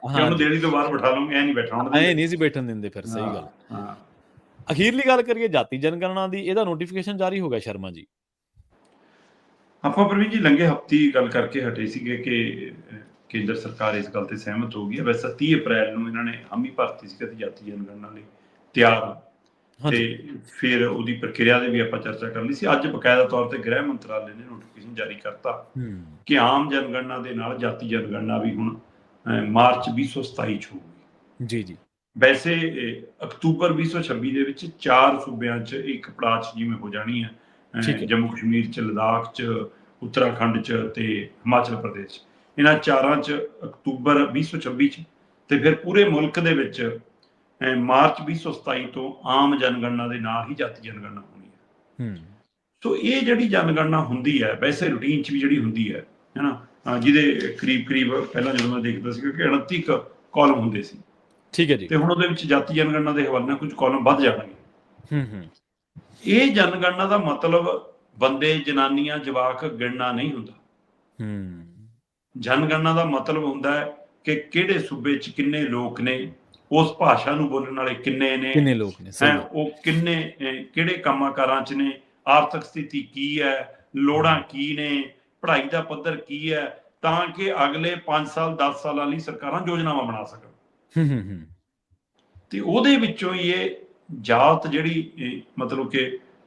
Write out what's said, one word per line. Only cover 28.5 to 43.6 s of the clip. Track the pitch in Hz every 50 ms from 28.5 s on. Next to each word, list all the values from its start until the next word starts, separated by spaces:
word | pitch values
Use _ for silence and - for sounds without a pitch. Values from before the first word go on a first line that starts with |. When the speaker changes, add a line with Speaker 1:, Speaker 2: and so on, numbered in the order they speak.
| -
Speaker 1:
ਹੁਣ, | 110 113 113 -
ਅਹ, | - - _ _ _ _ _ _ _ - 117 113 110
ਮਾਰਚ | 107 104 110 117 123 123 123 - - 120 113
ਵੀਹ | 127 139
ਸੌ | - - 135
ਸਤਾਈ | 123 - - - 110 110 107
'ਚ | 101 -
ਹੋਊਗੀ। | - 98 90 82 82 - _ _ _ _ _ _ _ _ - 123
Speaker 2:
ਜੀ, | 107 117 113 95
ਜੀ। | 90 82 - _ _ _ _ _ _ -
Speaker 1:
ਵੈਸੇ, | 113 131 135 139 - - 170 165
ਅਹ, | 165 165 160 143 131 120 113 113 - - - _ - -
ਅਕਤੂਬਰ | - - - 165 165 160 143 175 170 156
ਵੀਹ | 156 165
ਸੌ | 160 170 170
ਛੱਬੀ | - - 120 113 123 135
ਦੇ | 131 139 139
ਵਿੱਚ | 139 139 - 175 165 - -
ਚਾਰ | - 139 127 131 135 139 139 -
ਸੂਬਿਆਂ | - 135 120 113 120 120 117 117
'ਚ | 113 - 135
ਇੱਕ | 135 135 139 123 - - -
ਪੜਾਅ | - - 120 113 113 113
'ਚ | 113 - 117
ਜਿਵੇਂ | 113 117 117 113
ਹੋ | 107 107 104
ਜਾਣੀ | 101 107 107 117 123 120 113
ਹੈ, | 110
ਅਹ, | - - _ _ _ _ _ _ - 117
Speaker 2:
ਠੀਕ | 113 147 -
ਹੈ। | - -
Speaker 1:
ਜੰਮੂ | 110 117 117 117
ਕਸ਼ਮੀਰ | 113 - - 110 113 117 117 113 -
'ਚ, | - 123
ਲੱਦਾਖ | 110 107 101 110 110 113 113 113 117 - -
'ਚ, | - 120 117 117 113 104 - - _ _ _ _ - 123
ਉੱਤਰਾਖੰਡ | 113 - 131 123 120 117 113 117 117 110 110
'ਚ | - 120 113 110 110 - -
ਤੇ | 117 110 110 104 101 - - - _
ਹਿਮਾਚਲ | - 120 123 123 120 120 113
ਪ੍ਰਦੇਸ਼ | 98 - 104 - 101 98
'ਚ। | - - - _ _ _ _ _ _ -
ਇਹਨਾਂ | 147 143 151 151 151
ਚਾਰਾਂ | - 151 139 135 131 143 151
'ਚ | 147 147 147 147 147 - - - -